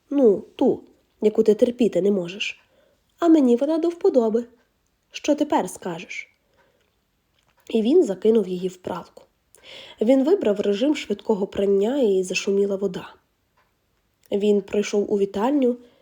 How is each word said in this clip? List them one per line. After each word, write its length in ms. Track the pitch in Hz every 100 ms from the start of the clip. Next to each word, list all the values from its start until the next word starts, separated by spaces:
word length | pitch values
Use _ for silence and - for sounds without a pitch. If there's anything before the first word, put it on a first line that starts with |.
| -
Ну, 340 | 285 240 185 - -
ту, 280 | 262 - - _ _ -
яку 220 | 214 214
ти 100 | 220
терпіти 480 | 208 240 240 226 175
не 100 | 196
можеш. 500 | 196 175 196 - - _ _ _ _ _ -
А 80 | 339
мені 280 | 320 254 240
вона 220 | 277 320
до 120 | 339
вподоби. 560 | 339 392 269 226 226 240 _ _ _ _ _ _
Що 240 | - - 294
тепер 340 | 294 294 185
скажеш?» 600 | - 190 170 - - - _ _ _ _ _ _ _ _ _ _ _ _ _ -
І 120 | 233
він 220 | 214 349
закинув 440 | 254 185 220 226 185
її 200 | 180 180
в 100 | -
пралку. 460 | - 180 - - _ _ _ _ - - - -
Він 220 | 220 269
вибрав 360 | 269 403 240 202
режим 360 | 202 202 277 302
швидкого 520 | - 208 - 208 196
прання 520 | - 196 196 208 285
і 240 | 226 190
зашуміла 520 | 185 185 - 196 202 196
вода. 380 | 196 180 - - _ _ _ _ _ _ _ _ _ _ -
Він 300 | 208 208 202
прийшов 520 | 196 208 208 208 202
у 60 | 208
вітальню, 580 | 196 202 226 294 247 247 - _